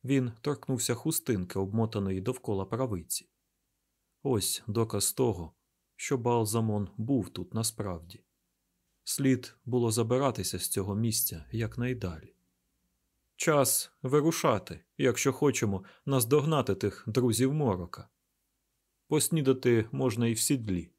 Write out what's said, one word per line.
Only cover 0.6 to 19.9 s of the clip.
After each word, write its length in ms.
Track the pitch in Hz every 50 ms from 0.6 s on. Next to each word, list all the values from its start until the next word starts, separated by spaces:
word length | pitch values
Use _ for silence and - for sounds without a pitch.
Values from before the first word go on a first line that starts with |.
| - - 135 117 - - 117
хустинки, 640 | 107 - 156 156 - - - 120 98 90 90 - 98
обмотаної 600 | 98 95 101 113 113 110 - 107 101 95 95 95
довкола 440 | 95 117 127 - _ - 107 98 95
правиці. 640 | 95 - 110 131 127 104 87 82 _ - - - _ _ _ _ _ _ _ _ _ _ _ _ _ _ _ _ _ _ _ _
Ось 400 | 143 131 104 92 - - - -
доказ 460 | - 104 113 113 113 - 104 98 - -
того, 420 | - 131 120 101 87 85 80 _ _ _ _ _ _ _ _ _
що 220 | - - - 143 131
Балзамон 680 | 117 120 120 117 113 104 104 117 113 110 107 104 101 - -
був 320 | - 110 120 139 127 92 -
тут 260 | - - 90 - -
насправді. 720 | 110 113 - - - 101 98 90 85 80 85 - - _ _ _ _ _ _ _ _ _ _ _ _ _ _ _ _ _
Слід 520 | - - - 143 135 131 123 127 - - _ _
було 260 | - 117 123 117 113
забиратися 680 | 110 120 117 113 123 127 139 139 117 - 95 - - 90
з 100 | - -
цього 260 | - - 95 98 101
місця 500 | 104 117 117 110 - - - - 82 78 - -
якнайдалі. 840 | 113 113 107 - - 120 123 127 117 - 90 82 78 - - _ _ _ _ _ _ _ _ _ _ _ _ _ _ _ _ _ _ _ _ _
Час 560 | - - - 156 147 135 123 - - - - _ _ -
вирушати, 840 | 131 131 151 143 165 160 - - 156 117 98 - - 87 - _ _ _ -
якщо 340 | 143 131 113 - - 139 123
хочемо 520 | - - 143 127 - - 107 98 92 92 - - _ _
наздогнати 680 | - 139 131 117 113 139 151 131 156 160 143 123 - -
тих 300 | - - 101 - - -
друзів 480 | - 107 131 120 123 110 104 127 131 143
Морока. 540 | 156 147 123 95 90 87 85 - - - _ _ _ _ _ _ _ _ _ _ _ _ _ _ _ _ _ _ _ _ _
Поснідати 800 | 151 151 - - 175 160 143 131 131 131 - 131 120 113 107 110